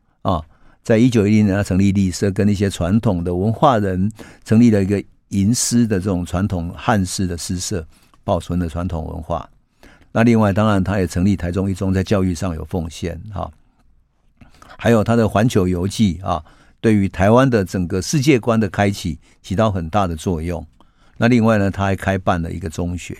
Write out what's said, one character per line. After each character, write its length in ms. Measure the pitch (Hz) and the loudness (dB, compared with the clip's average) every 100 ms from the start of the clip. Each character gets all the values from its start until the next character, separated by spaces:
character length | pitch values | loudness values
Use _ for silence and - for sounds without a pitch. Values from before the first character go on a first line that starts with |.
| _ _ | _ _
啊， 200 | 107 85 - _ - _ | -4 -4 -4 _ -20 _
在 160 | - 110 | 0 4
一 100 | 127 | 4
九 160 | 117 | 4
一 120 | 101 107 | 4 4
零 100 | 104 | 4
年 100 | 98 | 2
他 60 | |
成 160 | 101 95 | 0 2
立 140 | 101 | 2
立 180 | 98 95 | 2 0
社， 220 | - 101 | 0 -2
跟 160 | 95 101 | 0 0
一 60 | |
些 140 | 98 98 | 2 0
传 320 | - 85 110 | -2 0 0
统 220 | 113 90 | 2 0
的 100 | 87 | -2
文 200 | 90 104 | -2 -2
化 260 | 113 151 117 | 2 2 2
人 320 | 101 92 101 - - - | 0 -2 -2 -4 -16 -20
成 140 | - 110 | 0 4
立 100 | 120 | 6
了 100 | 104 | 4
一 40 | 95 | 2
个 140 | 98 - _ _ | -2 -4 _ _
吟 260 | 98 98 | 0 2
诗 320 | 120 - 120 113 | 0 0 0 2
的 140 | 101 | 0
这 60 | 101 | -2
种 200 | 87 87 | -2 -4
传 220 | 90 101 | -2 -2
统 260 | 90 85 - | -2 -6 -4
汉 300 | - 107 92 | 0 0 0
诗 180 | - | -2
的 140 | 92 85 | -4 -4
诗 220 | - 90 | -6 -6
社， 260 | - 87 78 _ _ _ | -6 -8 -8 _ _ _
保 160 | - 90 | -4 -4
存 180 | - 87 | -2 -4
了 100 | 85 | -4
传 200 | 87 90 | -4 -6
统 180 | 82 78 | -6 -8
文 160 | 80 | -10
化。 260 | 80 82 - _ _ _ - _ _ 113 | -8 -8 -8 _ _ _ -20 _ _ 2
那 60 | |
另 160 | 117 113 | 4 4
外 140 | 104 | 4
当 160 | 95 107 | 2 2
然 160 | 98 | 2
他 160 | 90 101 | 0 -2
也 80 | 87 | -2
成 160 | - | 0
立 120 | 95 95 | 0 0
台 140 | 87 | -2
中 180 | 90 98 | -2 -2
一 60 | |
中， 180 | 92 95 | -2 -2
在 80 | 95 | -2
教 220 | 92 101 | 0 0
育 100 | 92 | 0
上 220 | 85 95 | -2 -6
有 100 | 80 80 | -6 -6
奉 220 | 95 80 | -6 -6
献 320 | - 85 82 104 | -8 -10 -10 -12
哈。 180 | 92 82 - _ _ _ _ _ _ _ _ - - - - | -10 -10 -12 _ _ _ _ _ _ _ _ -20 -20 -20 -6
还 120 | 110 | 0
有 120 | 113 | 2
他 140 | 104 117 | 2 2
的 120 | 107 | 2
《环 200 | 98 107 | 2 2
球 180 | 107 92 | 2 0
游 220 | 87 95 | 0 -4
记》 320 | - 104 85 | 0 0 0
啊， 180 | 95 82 - _ _ _ | -4 -6 -6 _ _ _
对 140 | 113 | 0
于 140 | 104 98 | 2 0
台 220 | - 98 | 2 4
湾 200 | 120 135 | 6 4
的 140 | 113 | 2
整 200 | 92 98 85 | 0 -2 -2
个 120 | 92 | -4
世 200 | - 156 | -2 0
界 180 | 127 127 | 2 2
观 220 | 117 113 | 2 0
的 100 | 104 | 0
开 180 | - 101 | 0 0
启 300 | 98 87 71 _ _ | 0 -6 -8 _ _
起 140 | - 92 | -6 0
到 160 | 110 | 0
很 180 | 92 80 | 0 -2
大 160 | 104 92 | -2 -2
的 80 | |
作 260 | 82 101 82 | -2 -4 -4
用。 240 | 85 82 78 _ _ _ _ - | -4 -8 -10 _ _ _ _ -2
那 100 | 117 | 2
另 180 | 123 | 4
外 140 | 110 107 | 4 2
呢， 100 | 98 | 0
他 140 | 92 | 0
还 140 | 98 95 | -2 -2
开 200 | - 95 | -2 -2
办 240 | 107 90 | 0 -2
了 120 | 82 | -4
一 80 | 87 | -8
个 100 | 90 | -8
中 260 | - 87 87 | -6 -6 -6
学， 160 | - | -10